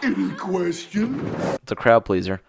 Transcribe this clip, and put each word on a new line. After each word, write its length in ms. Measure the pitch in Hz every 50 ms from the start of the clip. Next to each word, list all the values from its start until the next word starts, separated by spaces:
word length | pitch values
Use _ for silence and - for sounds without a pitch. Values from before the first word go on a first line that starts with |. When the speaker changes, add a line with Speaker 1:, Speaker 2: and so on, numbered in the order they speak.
Speaker 1:
Any 300 | - 254 185 196 190 185
question? 920 | - - - 190 185 185 175 170 165 - - - - 208 220 247 277 - - - - - - - - -
Speaker 2:
It's 100 | - -
a 40 | -
crowd 280 | - - 120 117 113 -
pleaser. 380 | - 98 92 85 92 95 95 -